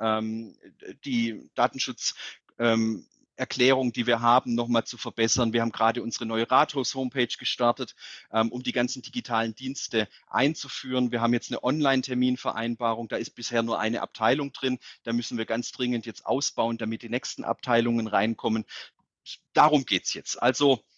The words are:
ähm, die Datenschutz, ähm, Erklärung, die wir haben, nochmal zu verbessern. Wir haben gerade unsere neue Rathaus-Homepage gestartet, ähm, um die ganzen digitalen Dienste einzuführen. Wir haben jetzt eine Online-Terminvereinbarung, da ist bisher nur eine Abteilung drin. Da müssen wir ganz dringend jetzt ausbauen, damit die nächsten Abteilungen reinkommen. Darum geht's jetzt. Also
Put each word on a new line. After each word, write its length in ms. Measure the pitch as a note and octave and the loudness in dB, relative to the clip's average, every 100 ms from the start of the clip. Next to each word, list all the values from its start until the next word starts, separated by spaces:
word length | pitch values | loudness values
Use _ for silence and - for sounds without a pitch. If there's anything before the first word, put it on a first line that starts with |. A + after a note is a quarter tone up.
ähm, 580 | A2 A2 A2 A2+ A2+ - F#2+ - - G2 | 0 0 -2 -6 -8 -16 -20 -18 -16 -12
die 440 | - B2 A#2 A2 - | -2 0 0 -2 -6
Datenschutz, 600 | - B2+ C3+ - B2 - - - - _ - | 0 0 0 -8 -6 -6 -6 -10 -16 _ -2
ähm, 480 | A#2 A2+ A2 G#2+ - _ _ - | 2 2 2 -2 -8 _ _ -10
Erklärung, 560 | B2+ - B2+ C3 B2+ | -6 2 4 4 2
die 160 | A#2+ A#2 | 0 0
wir 120 | A#2 | 2
haben, 360 | A#2 B2 B2+ A#2 | 6 4 4 0
nochmal 280 | A#2+ A#2 | 2 0
zu 140 | - - | 0 -6
verbessern. 540 | A#2 A2 A2+ - A#2 | -8 0 2 2 2
Wir 100 | A#2 | 2
haben 80 | A#2 | 0
gerade 320 | - A2+ A#2 | 2 0 0
unsere 240 | A2 - A2+ | -4 -6 -4
neue 240 | A2+ A#2 | -2 2
Rathaus-Homepage 840 | B2+ D3+ C#3+ B2+ C3 C3 C3+ A#2+ - | 4 2 0 -4 -4 -4 -2 -2 -2
gestartet, 560 | - - A#2+ A#2+ B2 - - - - | -6 0 2 2 -4 -10 -18 -18 -4
ähm, 180 | A2 A2+ | 0 0
um 140 | B2 | 0
die 80 | B2 | -2
ganzen 300 | B2 B2 - | 0 0 -2
digitalen 520 | - B2 A#2 A2+ A2+ | -10 -8 -2 -2 -2
Dienste 540 | A2 C3 C#3 - A2+ G#2+ _ _ | -4 -8 -8 -4 -2 -2 _ _
einzuführen. 840 | G#2+ C#3 D#3+ C#3 - C3 B2+ B2 | 0 2 0 -6 -10 -4 0 0
Wir 80 | A#2 | 2
haben 120 | A#2 | 2
jetzt 180 | A#2+ - | 2 0
eine 120 | A#2+ | -4
Online-Terminvereinbarung, 1400 | B2 D3+ D3 C3 B2+ B2 B2+ B2 C3 - A#2 A2+ A#2 A2+ A#2 | 0 2 2 2 0 0 2 0 -2 -4 -4 -2 -2 -2 -4
da 80 | A2 | -6
ist 200 | A2+ - | -6 -10
bisher 260 | A#2+ A#2+ | -4 0
nur 160 | A#2 G2+ | 0 0
eine 240 | A2 A#2 | 0 -2
Abteilung 500 | - - A2+ C#3 C#3+ | -4 0 2 2 0
drin. 280 | - C3 B2+ - - | -4 -2 -2 -6 -12
Da 80 | - | -4
müssen 260 | A#2 - A#2+ | -2 -2 -4
wir 80 | A2 | -2
ganz 240 | A2+ A#2+ | -4 -4
dringend 360 | - B2+ A#2+ A2+ | -4 -2 -2 -4
jetzt 200 | G#2+ - | -8 -2
ausbauen, 500 | B2+ - - A#2 A#2 | -2 0 -2 -2 -2
damit 260 | A2 A2+ | -4 -6
die 60 | A#2 | -4
nächsten 360 | A#2+ - - | -4 -4 -6
Abteilungen 640 | - - - A#2+ A#2 A#2 A2 | -4 -4 2 4 4 2 0
reinkommen. 560 | G2+ A2+ A#2 A#2 A2 G#2+ - - _ _ _ - - _ | 2 2 0 0 -2 -2 -12 -16 _ _ _ -18 -18 _
Darum 340 | - D3 D3 C3 | 4 6 6 2
geht's 260 | F#2 - | -2 -2
jetzt. 300 | - - - | -6 -6 0
Also 420 | B2 B2+ C#3+ C3 - | 0 4 4 4 0